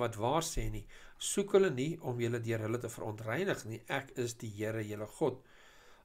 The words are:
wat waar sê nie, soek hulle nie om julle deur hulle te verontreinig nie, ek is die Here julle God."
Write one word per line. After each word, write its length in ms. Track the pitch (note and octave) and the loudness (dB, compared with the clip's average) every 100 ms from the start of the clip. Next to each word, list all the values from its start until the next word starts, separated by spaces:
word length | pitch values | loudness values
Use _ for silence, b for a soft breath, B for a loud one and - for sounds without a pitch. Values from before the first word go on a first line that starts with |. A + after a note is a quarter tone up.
wat 180 | A#2 G#2 | 0 0
waar 240 | A#2 D#3+ | 2 2
sê 220 | D#3+ - A2 | 0 0 -2
nie, 160 | G#2 - B B B | -2 -8 B B B
soek 360 | - - G3 | -2 0 6
hulle 160 | G3 F#3+ | 8 8
nie 220 | B2+ D3+ E3 | 4 0 -2
om 180 | D3 A#2+ | -2 0
julle 200 | A#2 A#2+ | 2 0
deur 240 | A2+ A2+ A2 | 0 0 0
hulle 140 | A#2+ | 0
te 80 | A2+ | -2
verontreinig 760 | - A2 G#2+ A2 C3 G3 - G#2+ | -6 -6 -6 -2 0 0 -2 -4
nie, 160 | A2 - | -8 -4
ek 240 | C#3 C3+ - | -4 -2 -4
is 160 | A#2+ | -4
die 160 | - A#2 G#2 | -4 -8 -4
Here 260 | G#2+ A2 | -2 -2
julle 240 | G#2 G#2 G#2+ | -4 -6 -6
God." 400 | - D3+ - - B B B B B | -2 -2 -2 -10 B B B B B